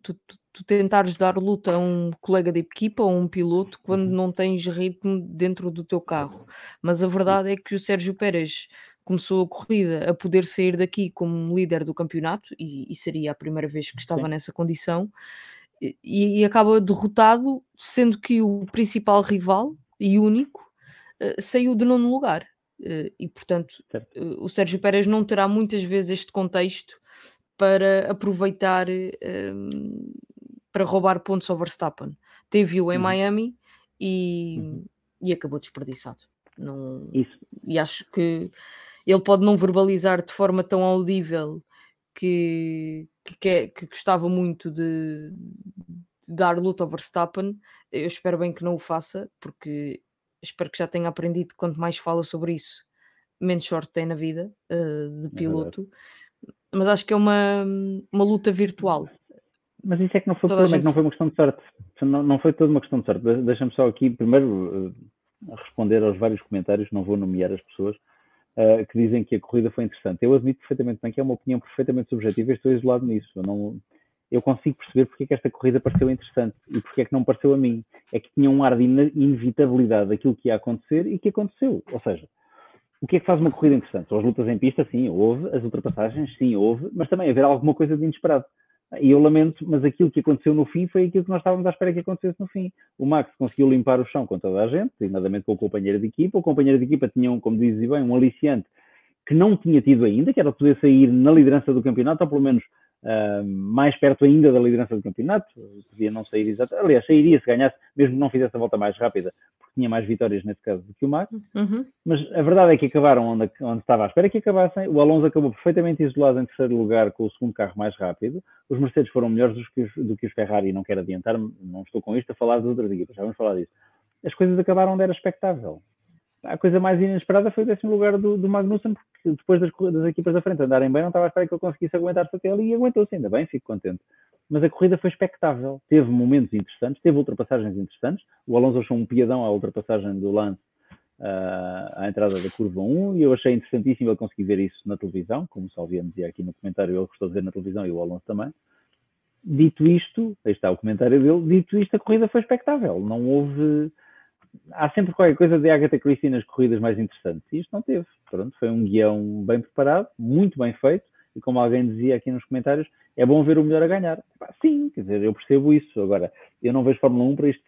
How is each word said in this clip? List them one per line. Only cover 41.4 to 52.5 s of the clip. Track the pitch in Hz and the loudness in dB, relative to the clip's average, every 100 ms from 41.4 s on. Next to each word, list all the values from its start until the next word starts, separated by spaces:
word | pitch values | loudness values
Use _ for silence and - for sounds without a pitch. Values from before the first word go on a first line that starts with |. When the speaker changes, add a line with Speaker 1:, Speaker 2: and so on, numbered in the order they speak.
| 151 160 - _ _ _ _ | -8 -12 -18 _ _ _ _
Speaker 1:
que, | - 185 175 170 165 165 160 156 156 160 _ | -8 -4 -2 -2 -4 -6 -8 -10 -12 -16 _
que | - 185 | -20 -8
quer, | 190 175 110 | -2 0 -2
que | - 170 | -10 -18
gostava | - - 185 175 | -10 -2 0 0
muito | 180 180 165 165 | -2 -2 -6 -10
de, | 156 165 160 160 151 151 180 180 - 196 - 175 170 - _ - | -6 -6 -4 -8 -10 -14 -18 -20 -20 -20 -20 -20 -20 -20 _ -18
de | |
dar | 165 180 175 | -2 0 0
luta | 185 185 | -2 -4
ao | 165 | -6
Verstappen. | 156 - 180 170 190 196 208 _ _ _ | -8 -8 -6 -4 -4 -8 -10 _ _ _
Eu | - 160 | -8 -8
espero | 170 180 175 | -6 -4 -2
bem | 175 | -4
que | 165 | -6
não | 175 | -6
o | 170 | -6
faça, | - 165 165 190 - _ | -6 -8 -8 -12 -14 _
porque | 156 - 151 147 147 - _ _ _ _ | -20 -18 -12 -10 -10 -12 _ _ _ _
espero | - - 165 | -20 -10 -10
que | - | -6
já | 165 | -6
tenha | 175 170 | -4 -6
aprendido | 165 170 170 175 | -4 -4 -4 -6
que | _ | _
quanto | 175 156 | -8 -4
mais | 170 160 | -6 -6
fala | - 170 | -4 -4
sobre | 160 165 170 | -4 -8 -6